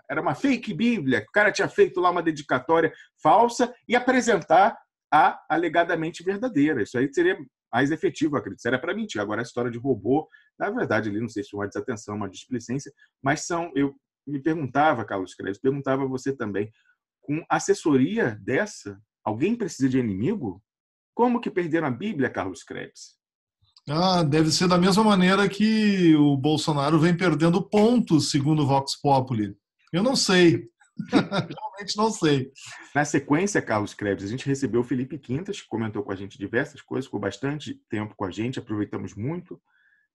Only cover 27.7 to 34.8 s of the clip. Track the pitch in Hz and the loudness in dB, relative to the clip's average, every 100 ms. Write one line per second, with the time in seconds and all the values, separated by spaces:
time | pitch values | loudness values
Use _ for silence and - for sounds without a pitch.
27.7 | 208 220 240 - 160 - 147 135 156 135 | 4 4 4 4 2 2 0 2 2 4
28.7 | 139 139 - 143 135 131 117 101 101 _ | 2 0 -2 2 2 2 -2 -4 -8 _
29.7 | _ _ 165 240 262 - 180 170 123 - | _ _ -2 0 0 2 6 6 4 -2
30.7 | _ _ - - - - 196 156 - 214 | _ _ -14 0 0 0 -2 -4 -8 -12
31.7 | 196 196 208 220 214 160 139 - - - | -12 -8 -2 -2 0 2 2 -2 -10 -20
32.7 | - - 139 147 143 - 147 202 151 - | -20 -6 -2 0 0 0 0 2 -2 0
33.7 | 110 104 - 104 98 98 127 139 135 120 | -2 -2 -4 -4 -2 -4 -6 -4 -2 0
34.7 | 117 | -2